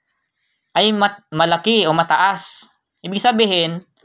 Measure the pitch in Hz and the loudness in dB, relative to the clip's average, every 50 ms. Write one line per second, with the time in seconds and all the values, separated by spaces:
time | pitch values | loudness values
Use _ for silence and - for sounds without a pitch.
0 | _ _ _ _ _ _ _ _ _ _ _ _ _ _ - 165 202 214 214 208 | _ _ _ _ _ _ _ _ _ _ _ _ _ _ -2 0 2 2 2 2
1 | 202 202 202 - _ - 156 156 165 170 170 165 - 220 226 214 180 160 156 170 | 0 -2 -2 -6 _ -10 -2 -2 0 0 0 -2 0 0 2 2 2 2 0 0
2 | 170 - 160 - 180 196 190 180 - - - - - - - _ _ _ _ _ | 0 0 0 2 2 0 0 -2 -4 -4 -4 -4 -8 -12 -14 _ _ _ _ _
3 | - 175 196 202 - 247 226 220 220 202 185 175 165 160 170 180 - _ _ _ | -12 -8 -4 0 0 0 2 2 2 2 2 0 0 -2 -4 -8 -12 _ _ _